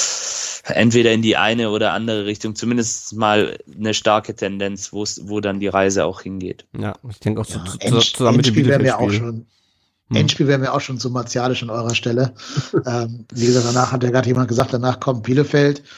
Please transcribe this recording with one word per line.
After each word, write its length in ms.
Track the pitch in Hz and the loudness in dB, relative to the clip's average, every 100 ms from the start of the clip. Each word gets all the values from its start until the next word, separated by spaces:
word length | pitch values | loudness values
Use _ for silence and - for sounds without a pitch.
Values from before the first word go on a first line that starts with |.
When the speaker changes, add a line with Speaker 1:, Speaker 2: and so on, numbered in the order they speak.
| - - - - - - - | -2 -6 -8 -8 -8 -10 -4
Speaker 1:
entweder 480 | - 117 120 117 | 2 4 6 4
in 100 | 113 | 4
die 140 | 113 73 | 2 2
eine 340 | 101 117 113 | 2 0 0
oder 220 | 104 107 | 0 0
andere 320 | 90 113 110 101 | 0 -2 -4 -4
Richtung, 280 | 104 110 107 | -6 -6 -6
zumindest 600 | 120 120 113 - - 107 | -2 0 -2 -6 -10 -2
mal 420 | 110 107 80 - - 73 | 2 4 2 -2 -14 -8
eine 200 | 110 107 | -4 -2
starke 400 | - 107 107 104 | 2 2 0 -6
Tendenz, 580 | 101 98 98 101 - | -6 -4 -6 -6 -10
wo's, 280 | 101 104 - | -8 -8 -8
wo 160 | 98 104 | -8 -4
dann 200 | 101 98 | -2 -2
die 80 | 98 | 0
Reise 380 | 95 98 98 80 | 2 2 2 0
auch 160 | 95 | -2
hingeht. 460 | - 95 92 92 - - | -10 -8 -8 -10 -14 -8
Speaker 2:
Ja, 160 | 104 - 123 | -8 -8 -14
ich 100 | 107 | -8
denke 220 | - 110 | -4 -4
auch 60 | 107 | -4
Speaker 3:
Ja, 180 | - 87 | -8 -10
Speaker 2:
zu, 60 | |
zu, 80 | - | -6
Speaker 3:
Endsch-, 360 | - 120 - - | 0 2 2 2
Speaker 2:
zusammen 220 | 123 117 | 4 4
mit 80 | 139 | 4
dem 80 | |
Speaker 3:
Endspiel 140 | 107 131 | 4 4
wäre 160 | 139 | 4
mir 120 | 131 113 | 2 2
auch 20 | |
Speaker 2:
Bielefeld-Spiel. 280 | 101 104 117 | 0 0 -2
Speaker 3:
schon, 180 | 113 - _ _ _ _ _ - | -8 -12 _ _ _ _ _ -2
Speaker 2:
Hm. 80 | 131 | 2
Speaker 3:
Endspiel 300 | 151 - 139 | 2 2 2
wäre 120 | 139 | 2
mir 120 | 131 | 2
auch 100 | 135 | -2
schon 180 | 139 127 | -4 -6
zu 100 | 127 | -4
martialisch 540 | 123 120 123 123 127 | -4 -4 -2 -2 -2
an 80 | 117 | -4
eurer 240 | 113 117 117 | -4 -2 -2
Stelle. 400 | - 117 131 - - 277 | 0 0 0 -2 -10 -6
<laughs> 280 | - - - | -2 -2 -2
Ähm, 400 | 120 120 117 110 | -2 -4 -8 -10
wie 140 | - 120 | -2 2
gesagt, 180 | 123 120 | 2 2
danach 260 | 123 127 | 2 0
hat 120 | 131 | 0
ja 80 | 123 | 0
gerade 160 | 123 127 | 2 2
jemand 220 | 127 127 | 0 0
gesagt, 220 | 113 - | 0 0
danach 280 | 123 127 123 | 0 -2 -2
kommt 240 | - 123 | -2 -2
Bielefeld 580 | 107 127 143 147 143 143 - | 0 2 2 4 2 2 -8